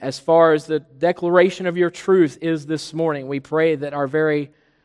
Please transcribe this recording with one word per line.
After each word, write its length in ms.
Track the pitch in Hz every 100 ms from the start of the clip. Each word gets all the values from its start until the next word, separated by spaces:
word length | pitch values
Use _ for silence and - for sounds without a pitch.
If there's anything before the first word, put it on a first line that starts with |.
as 160 | - -
far 360 | - 165 165
as 120 | 156 147
the 140 | 156
declaration 880 | - 131 170 180 175 180 185 - 185
of 100 | 175
your 140 | 175
truth 480 | - - 190 156 -
is 240 | 165 160 143
this 300 | 156 - 156
morning, 320 | 165 143 131
we 140 | 139
pray 340 | - 156 165 151
that 180 | 143
our 140 | 143 139
very 440 | 156 156 151 143 _ _ _